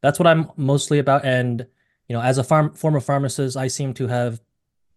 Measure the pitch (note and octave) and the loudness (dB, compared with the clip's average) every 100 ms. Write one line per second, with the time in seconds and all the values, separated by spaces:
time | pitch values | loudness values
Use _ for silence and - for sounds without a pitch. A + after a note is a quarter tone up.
0 | C#3 - E3+ D#3+ D#3 - C3+ C#3 - D3 | 0 2 4 4 0 -4 0 0 2 0
1 | C#3 C#3 C3+ B2+ B2 A#2+ A#2+ _ _ _ | 2 2 2 0 0 -4 -8 _ _ _
2 | - A#2 B2+ C3 A#2 D#3 D3 - D#3 D3 | -8 -4 0 0 2 2 2 -2 0 0
3 | - C#3 C3+ - C3+ C3 C3 - C#3 A#2+ | 0 -2 -2 -2 -4 -4 -6 -4 -6 -4
4 | A#2+ B2 A#2+ A#2 _ _ _ _ _ | -2 -2 -2 -6 _ _ _ _ _